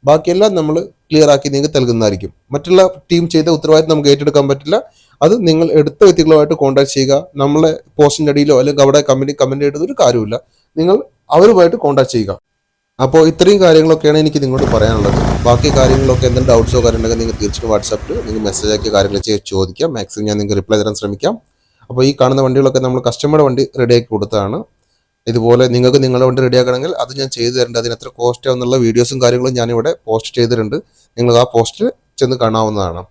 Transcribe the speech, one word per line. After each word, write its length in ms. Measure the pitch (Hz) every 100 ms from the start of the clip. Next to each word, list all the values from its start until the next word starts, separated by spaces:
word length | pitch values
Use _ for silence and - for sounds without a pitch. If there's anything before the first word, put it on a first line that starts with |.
ബാക്കിയെല്ലാം 480 | 135 156 160 180 214 185
നമ്മൾ 160 | 151 156 196 _ _
ക്ലിയർ 200 | 156 147
ആക്കി 160 | 139 143
നിങ്ങൾക്ക് 240 | 139 147 147
നൽകുന്നതായിരിക്കും. 540 | 123 113 107 98 95 _ _
മറ്റുള്ള 280 | 139 165 185 185 185 _
ടീം 140 | 170 170
ചെയ്ത 140 | 165 156 160
ഉത്തരവാദിത്തം 340 | 156 156 160
നമുക്ക് 180 | 156 143
ഏറ്റെടുക്കാൻ 320 | 139 147 143 139
പറ്റില്ല. 260 | 139 143 208 - _ _ _ 156
അത് 100 | 233 175
നിങ്ങൾ 180 | 160 165 156
എടുത്ത 200 | 151 - 202
വ്യക്തികളുമായിട്ട് 480 | 170 156 156 147 160
കോൺടാക്ട് 280 | 139 135 139 139
ചെയ്യുക. 180 | 135 139 139 139
നമ്മളെ 300 | 139 151 160 156 _ -
പോസ്റ്റിൻ്റെ 340 | 147 147 151
അടിയിലോ 240 | 143 143 135
അല്ലെങ്കിൽ 220 | 135 139 139
അവിടെ 160 | 143 139
കമന്റ്, 260 | 131 135 143
കമന്റ് 220 | 131 135 143
ചെയ്തിട്ട് 200 | 143 185
ഒരു 60 | 277
കാര്യമില്ല. 360 | 135 120 107 117 _ _ _ -
നിങ്ങൾ 200 | 170 214 - _ _ 151
അവരുമായിട്ട് 440 | 208 196 170 165 147
കോൺടാക്ട് 280 | 139 131 120
ചെയ്യുക. 180 | 98 92 _ _ _ _ _ -
അപ്പോൾ 180 | 131 160 160
ഇത്രയും 280 | 160 180 202
കാര്യങ്ങളൊക്കെയാണ് 540 | 185 160 160 156 151 151
എനിക്ക് 160 | 156 151
നിങ്ങളോട് 240 | 135 127 - 113
പറയാനുള്ളത്. 420 | 110 110 101 - - - 120
ബാക്കി 220 | 120 151 135
കാര്യങ്ങളൊക്കെ 460 | 131 135 135 123 127
എന്തെങ്കിലും 220 | 123 127
ഡൗട്ട്സോ 300 | 117 113 127 117
കാര്യം 140 | 113
ഉണ്ടെങ്കിൽ 200 | 113 113
നിങ്ങൾ 120 | 113 107
തീർച്ചയായിട്ടും 300 | 101 - 117
WhatsApp-ൽ 400 | 104 104 - - 190 113
നിങ്ങൾ 140 | 107 104
മെസ്സേജ് 220 | 95 107 107
ആക്കിയ 160 | 110 104
കാര്യങ്ങൾ 280 | 98 101 101
ചെ-, 140 | 104 -
ചോദിക്കാം. 380 | 98 95 92 165 123
മാക്സിമം 280 | 95 - 107
ഞാൻ 80 | 104
നിങ്ങൾക്ക് 180 | 104 101
റിപ്ലൈ 160 | 92 107
തരാൻ 140 | 104 104
ശ്രമിക്കാം. 340 | 101 101 160 226 _ _ _ _ _
അപ്പോൾ 140 | 123 131
ഈ 20 | 139
കാണുന്ന 220 | 127 135 135
വണ്ടികളൊക്കെ 360 | 127 135 135
നമ്മൾ 160 | 127 127 123
കസ്റ്റമറുടെ 360 | - 147 151 143
വണ്ടി 160 | 123 135 131
റെഡിയാക്കി 280 | 120 120 120
കൊടുത്തതാണ്. 440 | 107 101 107 98 139 220 _ _ _ _ _ -
ഇതുപോലെ 340 | 117 113 120 127
നിങ്ങൾക്ക് 260 | 123 127 135
നിങ്ങളുടെ 240 | 131 123 127
വണ്ടി 120 | 123 127
റെഡിയാക്കണമെങ്കിൽ 480 | 127 127 127 151 151
അത് 80 | 123 135
ഞാൻ 100 | 135 123
ചെയ്തു 180 | 120 127
തരേണ്ട, 200 | 120 117
അതിന് 140 | 117 117
എത്ര 120 | 127 -
കോസ്റ്റ് 280 | 120 123 135
ആവുന്നുള്ള 280 | 127 123 131 117
വീഡിയോസും 320 | 113 120 135
കാര്യങ്ങളും 300 | 120 123 127 123
ഞാനിവിടെ 320 | 117 117 113 - -
പോസ്റ്റ് 240 | 110 - -
ചെയ്തിട്ടുണ്ട്. 400 | 117 120 107 147 _ _ _ -
നിങ്ങൾ 160 | 120 117
ആ 20 | 123 113
പോസ്റ്റ് 300 | 113 - 226 - _ -
ചെന്ന് 160 | 131 127
കാണാവുന്നതാണ്. 600 | 117 113 110 104 90 85 92